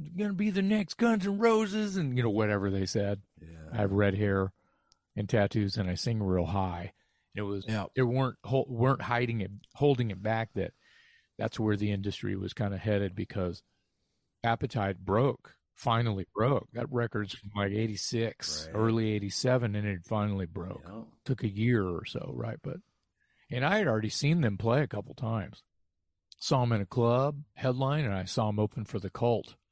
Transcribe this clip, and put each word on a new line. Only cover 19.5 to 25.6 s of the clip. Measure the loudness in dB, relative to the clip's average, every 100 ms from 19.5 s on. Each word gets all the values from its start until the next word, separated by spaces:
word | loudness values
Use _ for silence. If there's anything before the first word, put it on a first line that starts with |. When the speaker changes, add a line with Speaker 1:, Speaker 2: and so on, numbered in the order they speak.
| 2 2 -2
Speaker 1:
and | -2
it | -4 -2
finally | 0 0 0 -4
broke. | -6 -8 -10 -12
Speaker 2:
Yeah. | -14 -16 _ -6
Speaker 1:
Took | -4
a | -2
year | 0 2 4 2
or | -4 -8
so, | -10 -8 -6
right? | -8 -8
But, | -10 -12 -14 _ _ _ _ _ -8
and | -2 0
I | 2
had | 2
already | 2 0
seen | 0 2 4
them | 2 2
play | 2 2
a | 2
couple | -4 -8 -6
times. | -4 -4 -6 -14